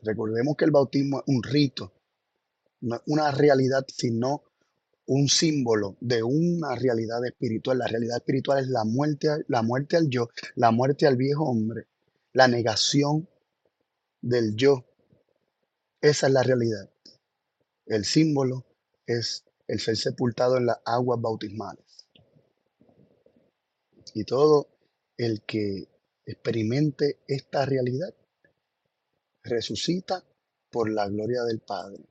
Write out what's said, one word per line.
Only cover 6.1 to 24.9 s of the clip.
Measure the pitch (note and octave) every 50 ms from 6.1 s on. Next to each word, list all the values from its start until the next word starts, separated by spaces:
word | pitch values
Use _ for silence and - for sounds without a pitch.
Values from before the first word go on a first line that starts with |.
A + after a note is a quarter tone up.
| B2 A#2 A2
una | A#2 C3+ D3+ E3+ F3 F3 E3+ D#3+ C#3+ B2+
realidad | A#2 B2 C3 A#2+ A2+ A2+ G#2+ A2+ A#2+ B2
espiritual. | B2 - _ - B2 A2 G#2+ - - C3 B2+
La | A#2+ G#2+
realidad | A2 A2+ A#2+ A2+ A#2 A#2+
espiritual | - - C#3 C3+ B2 - C#3 C#3 C3+
es | C3
la | C3 A#2 G#2+
muerte | G#2+ A2 B2+ C#3+ D3+ D3+ C#3+ - D#3
al, | D3 D#3 D#3+ _
la | C3+ A#2+
muerte | A2+ A2+ A#2+ C3 C#3+ D3 -
al | E3+ E3 D3+
yo, | B2 B2+ A#2+ A2+ _ - - - -
la | - A#2+ A#2
muerte | A2+ A#2 B2 C3+ C#3+ C#3 -
al | D3+ C3+
viejo | B2 C3 C3+ C#3+ D3 D#3
hombre, | C#3+ B2+ A2+ A2 A2 A2+ A2+ - _ _ _ _ _ _ _ _ _ _
la | B2 C3 B2+
negación | A#2+ A#2 A2+ G#2+ G#2+ - - - - D3 C#3+ C#3+ D3+ D#3 E3 - _ _ _ _ _ _ _ _ _ _ _ _ _ _ _ _ _ _
del | - A#2+ A#2+ B2 A#2 A2 G#2
yo. | G#2+ C3 C#3 C#3+ C3 B2 _ _ _ _ _ _ _ _ _ _ _ _ _ _ _ _ _ _ _ _ _ _ _
Esa | - D3 D3 - - C#3
es | C3+
la | C3
realidad. | B2 A#2+ C3 B2 A#2 A#2 A2 G2+ G2 - _ _ _ - _ _ _ _ _ _ _ _ _ _ _ _ _ _ _
El | - G#2+ A2 G2+
símbolo | G#2 - D3+ D#3 D#3+ D3+ C#3 C3+ B2+ B2+ C3 - _ _ _ _ _ _ _ _
es | - A#2+ A#2+ A2 - - - _ _ _ _ _ _
el | - G#2+
ser | - - A2+ G#2
sepultado | - C3 B2+ - C3 B2 A2+ - B2+ B2+ B2+ B2+
en | B2
las | A#2+ A2+ - _
aguas | - A#2 A#2+ B2+ B2 A#2+ A#2
bautismales. | A#2 A#2 A2 G#2+ - G#2 G2 G#2+ G2+ G2 D#2+ - _ _ _ _ - _ _ - _ _ _ _ _ _ _ _ _ _ _ _ _ _ _ _ - _ _ _ _ _ _ _ _ _ _ _ _ _ _ _ _ _ _ _ - - -
Y | A2 G#2
todo | - A#2+ B2+ D3 D#3 D3+ D3 C#3+ _ _ _ _ _